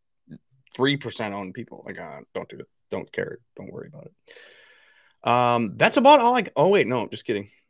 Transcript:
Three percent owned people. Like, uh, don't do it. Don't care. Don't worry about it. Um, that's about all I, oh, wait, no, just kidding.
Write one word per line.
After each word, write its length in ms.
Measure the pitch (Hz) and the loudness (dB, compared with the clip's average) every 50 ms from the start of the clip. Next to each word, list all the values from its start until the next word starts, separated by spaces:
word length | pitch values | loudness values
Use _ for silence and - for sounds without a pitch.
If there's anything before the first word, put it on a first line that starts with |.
| _ _ _ _ _ _ - - _ _ _ _ _ _ - | _ _ _ _ _ _ -20 -20 _ _ _ _ _ _ -4
Three 220 | - 127 139 139 143 | -2 0 0 0 -2
percent 340 | 139 117 - - 113 104 | -6 -10 -8 -8 -8 -6
owned 220 | 98 101 98 92 90 | -6 -8 -10 -10 -12
people. 280 | - 85 - - - - | -14 -14 -16 -18 -18 -16
Like, 120 | - 92 90 | -16 -14 -14
uh, 200 | 85 78 69 - - - - | -14 -16 -16 -18 -18 -12 -12
don't 160 | - 95 - | -12 -12 -12
do 80 | - - | -14 -18
it. 80 | - - _ _ _ _ | -18 -20 _ _ _ _
Don't 200 | 101 98 - - | -10 -10 -10 -8
care. 280 | - - - - - - _ _ _ | -8 -8 -6 -6 -10 -14 _ _ _
Don't 160 | - - - | -18 -16 -16
worry 160 | - - - - | -14 -16 -16 -16
about 160 | - - - | -18 -20 -20
it. 1200 | - - _ _ - - - - - - - - _ _ _ _ _ _ _ _ _ _ _ - | -20 -20 _ _ -20 -20 -20 -20 -20 -20 -20 -20 _ _ _ _ _ _ _ _ _ _ _ 0
Um, 520 | 120 120 123 123 120 120 117 117 101 - - | 2 2 4 4 2 2 2 0 -2 0 0
that's 180 | - 226 - | 2 2 4
about 240 | 285 240 277 302 277 | 6 8 8 8 8
all 160 | 233 240 247 | 6 4 2
I, 80 | 247 185 - - | 2 -2 -2 0
oh, 140 | 139 147 185 | 2 4 4
wait, 180 | 208 190 127 | 4 4 2
no, 220 | 107 127 120 104 - | 2 -2 -2 -4 -6
just 160 | - - - | -10 -8 -6
kidding. 240 | - 110 101 101 - _ _ _ | -4 -4 -4 -6 -10 _ _ _